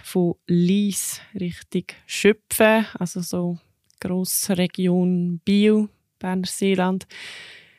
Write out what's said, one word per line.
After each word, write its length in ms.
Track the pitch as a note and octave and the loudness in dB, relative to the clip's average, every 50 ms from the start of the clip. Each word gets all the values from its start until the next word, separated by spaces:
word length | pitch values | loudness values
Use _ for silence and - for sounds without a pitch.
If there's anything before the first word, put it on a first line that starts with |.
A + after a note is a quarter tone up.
| - | -10
von 320 | - - F#3 F3 E3+ - - _ | -4 0 0 0 0 -2 -4 _
Lies 720 | - F3 E3+ F3 F3 F#3+ G#3 G#3 G3+ F#3 - - - - - - - - | 0 2 2 4 4 2 2 0 -2 -2 -4 -6 -8 -10 -12 -14 -14 -10
Richtung 520 | G3 F#3 F3 E3 - - - - F#3 E3+ - - - _ | -8 -8 -8 -8 -10 -12 -8 -6 -6 -6 -6 -12 -16 _
Schöpfen, 800 | - - - - G3+ G#3+ - _ - - - A3+ G#3+ A3 A3 A3 - - - | -10 -4 2 4 4 4 4 _ -6 0 2 4 4 4 4 2 -2 -4 -6
also 220 | F3+ E3+ - F#3 | -6 -6 -6 -8
so 360 | E3+ - - F3+ F3 F3 F3 E3 - _ _ _ _ _ _ _ | -8 -6 -4 -4 -4 -4 -6 -8 -12 _ _ _ _ _ _ _
Grossregion 1400 | - F#3 F3+ F#3 F#3 - - - - - G3 F3 F3+ F3 - - F#3 F3+ F3 F#3 F3+ F3+ F3+ F3 F3 F3 F3 E3+ - | -6 -4 -4 -4 -2 -2 -4 -4 -2 -2 0 0 0 -2 -2 -2 0 2 2 2 2 2 2 0 0 -2 -4 -4 0
Biel, 460 | - G3 G3+ G#3 G#3+ G#3+ G#3+ G#3+ G#3 - _ _ _ _ _ | 2 4 4 6 6 4 4 2 -2 -6 _ _ _ _ _
Berner 280 | - F#3 F#3 F#3 F#3 F3+ | -6 -4 -4 -4 -4 -6
Seeland. 580 | - - G3 G3 G3 F#3 F3+ F#3 F#3+ F#3+ - - - - - - - - - - - - - _ _ | -4 -2 0 0 2 2 2 0 0 -2 -6 -10 -18 -20 -18 -18 -18 -18 -20 -20 -20 -20 -20 _ _